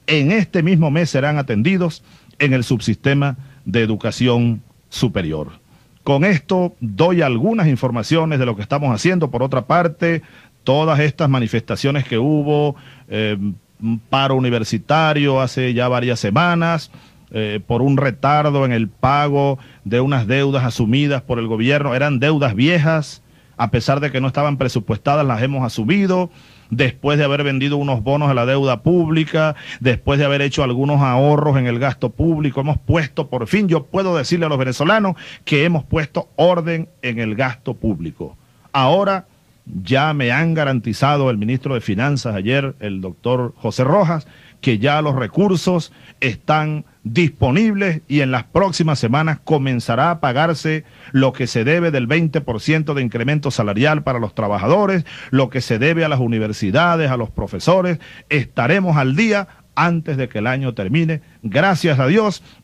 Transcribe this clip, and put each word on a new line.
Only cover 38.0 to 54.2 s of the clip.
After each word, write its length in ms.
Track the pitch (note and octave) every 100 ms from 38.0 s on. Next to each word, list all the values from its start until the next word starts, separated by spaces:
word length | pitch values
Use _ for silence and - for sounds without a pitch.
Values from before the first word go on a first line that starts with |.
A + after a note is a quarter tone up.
| E2 - C#2+ - _ _ _
Ahora 540 | C#3 C3 F3 G3 F#3+ - _ _ _ -
ya 460 | F#2 F2+ C3 D3+
me 200 | D3 A#2+
han 220 | B2+ E3
garantizado 760 | D#3+ C#3+ C3 A2+ G#2 C#3 D3 C3
el 80 | A2
ministro 360 | G#2+ B2+ C#3
de 80 | B2+
Finanzas 520 | - G2 C3+ C#3 B2
ayer, 400 | G#2 G2 C#3 C3+ -
el 200 | G#2+ F#2+
doctor 540 | F#2 E2+ A#2 B2 A#2+ -
José 260 | A2+ -
Rojas, 420 | B2+ F#3+ F3 E3 - - - _
que 180 | - A2
ya 240 | B2+ D3+
los 140 | D3+ C3
recursos 760 | A2 - G3+ F3+ - F3+ - - - -
están 640 | C3 G#2 - D#3 D3+ D3+ - _
disponibles 960 | A2 A#2 E3 - C3+ D3 A3 G3+ G3 D#3 -
y 140 | C#3+
en 100 | C3+
las 140 | B2+
próximas 540 | - E3 F#3+ D#3+ D#3+ C#3+
semanas 400 | A#2 C#3+ D#3+ D3+
comenzará 720 | - D#3 C3+ B2 - A#2 D#3
a 80 | E3
pagarse 640 | C#3+ B2 E3 D#3 D#3+ D#3 - - -
lo 220 | C3+ C3+
que 160 | B2+ B2
se 160 | A#2+
debe 260 | A2+ E3+ E3+
del 160 | C#3 A#2+
veinte 340 | D#3 E3 D3+
por 200 | C3+ A2
ciento 340 | - D#3+ D3+
de 80 | C#3+
incremento 480 | B2 A#2 A#2+ D3+ C#3
salarial 540 | - G#2 G2+ C#3+ D3+
para 160 | D3 B2